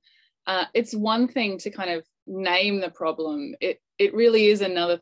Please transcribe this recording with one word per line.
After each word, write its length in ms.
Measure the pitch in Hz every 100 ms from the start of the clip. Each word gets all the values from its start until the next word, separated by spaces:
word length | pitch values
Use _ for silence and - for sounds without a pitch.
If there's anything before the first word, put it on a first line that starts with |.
| _ _ _ _ -
uh, 200 | 190 -
it's 200 | 226 226
one 340 | 214 214 226 240
thing 300 | 254 214 190
to 120 | 208
kind 180 | 208 180
of 160 | 170 - _ -
name 540 | 190 185 180 202 202
the 80 | 175
problem. 640 | - 160 156 156 147 139 -
It, 180 | 180 - _ -
it 160 | 202
really 340 | 214 233 226 208
is 140 | 208
another 380 | 196 175 175 170